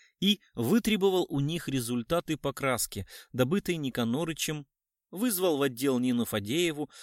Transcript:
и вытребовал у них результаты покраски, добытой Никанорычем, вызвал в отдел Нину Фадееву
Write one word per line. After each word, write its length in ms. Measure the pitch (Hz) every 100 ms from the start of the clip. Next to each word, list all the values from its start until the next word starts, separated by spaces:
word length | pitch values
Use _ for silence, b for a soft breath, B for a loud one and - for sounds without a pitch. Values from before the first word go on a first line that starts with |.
| b _
и 180 | 196 208 b
вытребовал 720 | - 117 220 208 208 196 185 -
у 140 | 139
них 260 | 143 170 -
результаты 680 | 135 113 123 113 170 - 156
покраски, 680 | 143 - 139 120 - 101 - B B
добытой 420 | 123 151 202 - 165
Никанорычем, 920 | 135 123 117 127 170 156 - 151 139 _ _ _ _
вызвал 480 | 175 247 180 185 139
в 60 |
отдел 360 | 139 117 139 123
Нину 240 | 127 120
Фадееву 640 | 113 107 101 156 170 147 147 B